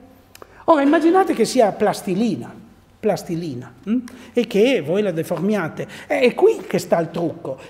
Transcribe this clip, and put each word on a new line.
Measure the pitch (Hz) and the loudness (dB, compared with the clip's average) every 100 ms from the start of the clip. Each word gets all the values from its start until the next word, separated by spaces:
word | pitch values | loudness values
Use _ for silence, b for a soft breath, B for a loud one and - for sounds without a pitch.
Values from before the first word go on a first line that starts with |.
| - _ _ - B B B | -20 _ _ -20 B B B
Ora | 320 | 2
immaginate | 277 320 320 359 359 | 4 4 4 4 2
che | 226 220 | 0 0
sia | 254 214 | 4 2
plastilina, | - 208 165 - 180 233 143 117 - - _ _ _ | 2 0 -2 -2 -2 -2 -2 -8 -16 -20 _ _ _
plastilina, | 214 180 - 165 170 120 123 - - | -2 -2 -4 -6 -6 -10 -14 -14 -4
hm? | 240 233 B B | -4 -4 B B
E | B 233 | B 0
che | 196 233 254 | 2 2 2
voi | 143 190 | 0 -2
la | 208 | -2
deformiate. | 165 160 170 190 208 160 - 143 B B | -4 -4 -4 -2 -2 -4 -8 -12 B B
È, | 285 | 0
è | 254 - | 2 4
qui | 415 440 - | 4 4 -2
che | 175 | -4
sta | - 185 | 0 0
il | 165 | 0
trucco. | 165 165 - 156 131 B | -4 -6 -6 -10 -12 B